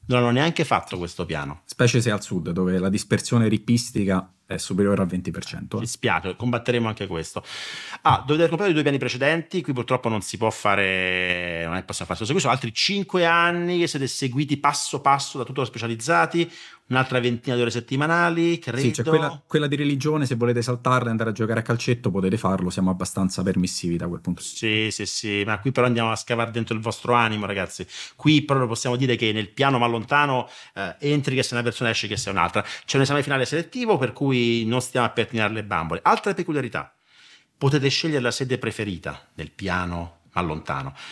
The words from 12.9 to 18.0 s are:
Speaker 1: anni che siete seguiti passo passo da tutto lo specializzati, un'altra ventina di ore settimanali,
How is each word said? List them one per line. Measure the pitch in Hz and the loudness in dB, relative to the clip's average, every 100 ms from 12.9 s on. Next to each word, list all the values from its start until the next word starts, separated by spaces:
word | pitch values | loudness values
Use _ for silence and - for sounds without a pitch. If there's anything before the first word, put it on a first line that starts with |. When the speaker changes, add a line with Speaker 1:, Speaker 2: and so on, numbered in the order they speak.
| 202 190 185 | -2 0 2
Speaker 1:
anni | 170 170 175 175 175 175 | 4 4 4 2 0 0
che | 165 | 0
siete | 143 135 | -2 -4
seguiti | - 131 127 147 143 | -2 -2 -2 -2 0
passo | 143 147 - 143 | 0 0 -4 0
passo | 139 139 - 143 | 2 2 0 -6
da | |
tutto | 117 135 | -6 -4
lo | |
specializzati, | 120 120 117 113 120 170 160 170 165 - - - _ | -4 -4 -6 -4 2 2 4 0 -2 -6 -20 -20 _
un'altra | 127 127 127 | 2 2 2
ventina | 120 117 139 | 0 -2 -2
di | 123 | 0
ore | 117 | 0
settimanali, | 117 117 135 | -2 -2 0